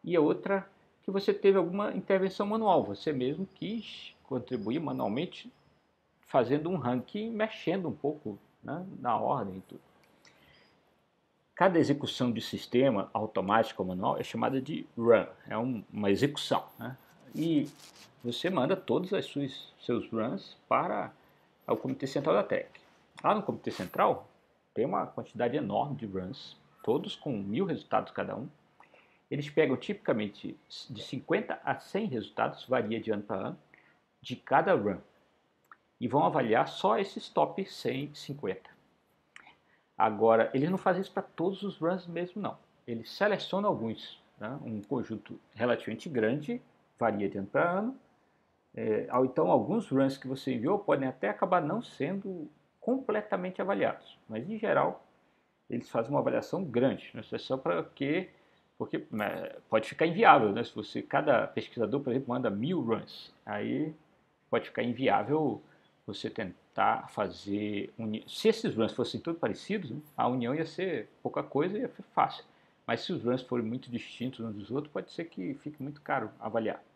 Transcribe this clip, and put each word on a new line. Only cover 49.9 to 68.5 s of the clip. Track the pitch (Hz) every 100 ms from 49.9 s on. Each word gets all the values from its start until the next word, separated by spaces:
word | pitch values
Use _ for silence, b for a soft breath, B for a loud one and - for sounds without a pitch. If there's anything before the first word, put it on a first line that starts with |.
| 131 135 135
que | 127
você | 135 - 123
enviou | 127 202
podem | - 143 131
até | 127 202
acabar | 214 190 180
não | 151 208
sendo | 240 - 147 196 196 180 294 _ _ _
completamente | - 269 262 214 208 196 185 180
avaliados. | 190 196 120 - - - -
Mas, | 110 151
em | 220
geral, | 208 143 135 - - b b b b _ _
eles | 120 -
fazem | 120 117
uma | 139
avaliação | 139 120 - 170
grande, | 175 117 131 - -
né? | 120
Isso | - 117
é |
só | - 131
pra | 165 170 143 -
quê? | 139 170 185 b b b _ _
Porque, | 110 - -
né, | 110 101 - - - _
pode | 110 -
ficar | - 160
inviável, | 170 208 143 107
né? | 107
Se | 113
você, | - 104 120
cada | - 143 151 117 -
pesquisador, | - 110 123 107 139
por | 139
exemplo, | 123 135
manda | 127 120
mil | 98 139 180
runs, | 117 107 - - - _ -
aí | 104 113 127 160 160 _ _ _ _ _
pode | 120 -
ficar | -
inviável | 117 117 131 101 104 151 143 104 b b b _ -
você | 101 113
tentar | - 98 - _ - 104 113 -
fazer | - 98 - 101 101 104 101 98 -
uni-, | 110 107 -
se | -
esses | 220